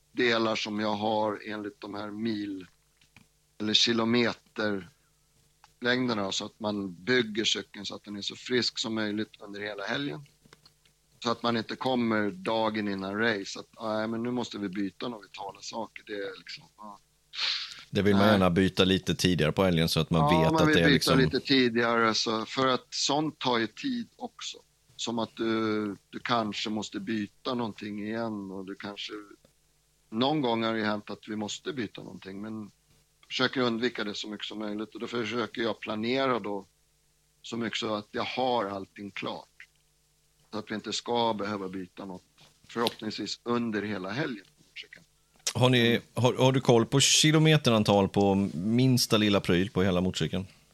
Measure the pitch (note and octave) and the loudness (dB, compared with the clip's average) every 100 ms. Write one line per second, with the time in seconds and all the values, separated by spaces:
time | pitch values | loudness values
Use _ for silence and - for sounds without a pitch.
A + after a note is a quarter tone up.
0 | _ - B2 A2+ A2 G#2+ A2 G#2 G#2+ G#2 | _ 0 2 2 2 -2 -4 -2 -2 0
1 | G#2+ G#2+ G#2+ G2+ G#2+ G#2+ G2+ - G#2 G2+ | 0 0 0 -4 -8 -8 -10 -12 -12 -10
2 | G#2 G#2 A2+ G#2 G2+ F#2+ F2+ _ _ _ | -10 -6 -4 -4 -6 -8 -12 _ _ _
3 | _ _ _ _ _ - G#2+ G#2 A#2+ A2+ | _ _ _ _ _ -6 0 2 2 2
4 | A2+ A#2+ A2+ F#2+ _ - G#2+ G2 E2+ _ | 2 2 2 -2 _ -4 -2 -2 -6 _
5 | _ _ _ _ _ _ _ - A#2+ B2 | _ _ _ _ _ _ _ -6 -2 0
6 | B2 A2 G2 - G#2+ - G#2+ G#2 G2 F2 | 0 -2 -2 -4 -8 -6 -4 -4 -6 -8
7 | F#2 B2+ A2 G#2 G#2 G#2 - G#2+ F#2+ G2+ | 0 0 2 -2 -2 -2 -6 -12 -12 -12
8 | G2+ G#2 - - - B2 A2 - A2+ A2 | -12 -10 -10 -12 -2 0 0 -4 -4 -2
9 | G#2+ G#2 G#2+ - G#2 G2+ G#2 G2+ G2+ B2+ | -2 -2 -6 -10 -16 -10 -8 -8 -6 -4
10 | C#3+ D#3 C#3+ _ _ - _ _ _ _ | -6 -8 -14 _ _ -20 _ _ _ _
11 | _ _ A#2+ A2+ A#2 A#2 A2 A2+ C3 B2+ | _ _ -4 0 0 0 -2 -4 0 2
12 | A#2 G#2+ G#2 F#2 G2 A2+ A2 G#2+ G#2 G2 | 2 2 0 -4 -4 0 0 0 -4 -4
13 | F#2+ G2+ A#2 G2+ F#2+ G2+ - - A2+ G#2+ | -4 0 0 0 -4 -12 -14 -10 -4 -2
14 | A2 A2+ A#2+ B2 A2 G#2+ G2+ G2 G2 - | -2 -4 -4 -4 -4 -6 -6 -4 -4 -4
15 | C3 A2 F#2+ - G2 G2 - A2+ G#2 - | -10 -10 -14 -14 -14 -12 -12 -10 -10 -12
16 | - G#2 G2 F#2 - - D#2+ _ G#2+ G2 | -12 -8 -8 -10 -16 -18 -18 _ -18 -18
17 | _ _ _ - - - - - - G#2 | _ _ _ -4 -4 -4 -8 -14 -4 2
18 | G2 G2 G#2 G2+ F#2 F2 F#2+ - F#2 F#2+ | 4 6 6 6 6 6 4 4 4 4
19 | - E2+ F#2 E2 D2+ E2+ F#2+ E2 E2 E2 | 2 2 2 4 2 4 4 4 2 2
20 | D#2 E2+ D2 E2 D#2+ D#3+ - - A2 C3 | 2 4 4 4 4 4 4 6 6 4
21 | - C3+ C3 C3 - C3+ B2 A#2 A#2 A#2 | 4 4 4 2 2 4 4 2 2 4
22 | A2+ G#2+ A#2 A2 G#2+ C3+ C3 B2+ - - | 4 2 0 -2 -2 0 0 0 -4 -4
23 | - C#3+ D#3 - C3 A#2+ A2 - C#3 A#2+ | 0 0 0 -2 0 2 0 -4 -4 -4
24 | - - B2+ - - - _ _ _ - | -6 -12 -14 -12 -12 -14 _ _ _ -10
25 | - A#2 A2 - A2+ A2+ A2 G#2+ G#2 F#2+ | -6 -4 -4 -2 -2 0 0 0 -4 -8
26 | _ - - A#2 G#2+ - A2 G#2+ G2+ G#2+ | _ -12 -2 0 0 -4 -4 -6 -6 -8
27 | G2+ A2 G2+ _ C#3 A#2+ A2+ - G#2 G#2 | -6 -4 -4 _ -6 -4 -4 -8 -10 -8
28 | G#2 A2+ A2+ G#2 G2 F#2+ F#2 G2 G#2 G#2 | -6 -6 -6 -6 -10 -12 -12 -12 -12 -10
29 | - G#2+ G2+ - _ _ _ _ _ _ | -12 -12 -16 -20 _ _ _ _ _ _
30 | _ A2 C3+ D#3 B2 A2+ A2+ A2+ G#2+ G#2+ | _ -2 0 0 0 0 0 -2 -2 -4
31 | - G#2 - G#2+ G2+ - F#3 C#3+ G2 - | -6 -14 -10 -8 -8 -8 -8 -6 -8 -10
32 | G#2+ F#2 F#2+ G2 A2 A2 G2+ _ _ _ | -16 -16 -14 -12 -10 -12 -14 _ _ _
33 | _ _ - - B2+ C#3 B2 A2+ A#2+ A#2 | _ _ -10 -2 0 2 0 0 -2 -2
34 | G#2 G2+ G#2+ G#2 - G#2+ G#2+ G#2+ G#2+ G#2 | -6 -6 -10 -10 -10 -8 -6 -6 -8 -10
35 | A2+ A#2+ G#2+ A#2+ G#2+ - A2+ G2+ A2 G#2+ | -8 -4 -4 -4 -4 -2 -4 -4 -6 -4
36 | A#2 C3+ C3+ A#2 G#2 G2+ - _ _ _ | -2 0 0 -2 -4 -8 -12 _ _ _
37 | _ _ _ _ - A#2 A#2 - A2+ G#2+ | _ _ _ _ -10 -6 -4 -4 -4 -4
38 | G#2 A#2 G#2+ B2+ B2+ A#2+ G2+ G2 F#2+ - | -6 -6 -6 -2 0 0 -2 -6 -10 -14
39 | G2+ - B2 F2 - _ - _ _ _ | -12 -8 -8 -10 -14 _ -20 _ _ _
40 | _ _ _ _ _ G#2 - G#2+ G#2+ - | _ _ _ _ _ -10 -6 -8 -6 -6
41 | - A#2+ A2+ G#2+ G2+ G#2 F#2+ F#2+ F#2 - | -2 2 2 0 -2 -4 -6 -8 -10 -12
42 | G2 F#2 _ _ - _ _ A#2 A#2+ - | -12 -12 _ _ -20 _ _ -2 -2 -2
43 | G#2+ G#2 G2+ - A#2 A#2+ A#2 G#2 G#2 G2 | -8 -8 -8 -8 -4 -2 0 -4 -4 -6
44 | F#2 A#2+ D#3 A#2 - _ _ - - - | -6 -6 -6 -8 -14 _ _ -20 -20 -20
45 | _ _ _ _ - G#2+ B2+ B2+ A#2 A#2 | _ _ _ _ -6 2 4 4 4 2
46 | - - B2 A2 C3 C3 - A#2 A2+ C#3 | -2 0 0 4 4 4 6 4 6 4
47 | - - D#3 D#3 D#3 D3+ B2+ A2 G#2+ G2+ | 4 4 6 6 6 6 4 4 6 6
48 | G2 G2+ G2 G2 G2+ D2 G#2 A#2+ C3 B2 | 6 4 4 4 2 -2 0 4 6 4
49 | - G#2+ G#2+ G2 - F2 F#2+ F#2 F#2+ F2+ | 4 4 4 4 4 2 2 2 2 2
50 | F#2 - D#2+ F#2 F#2+ - _ | 0 0 -4 -4 -8 -16 _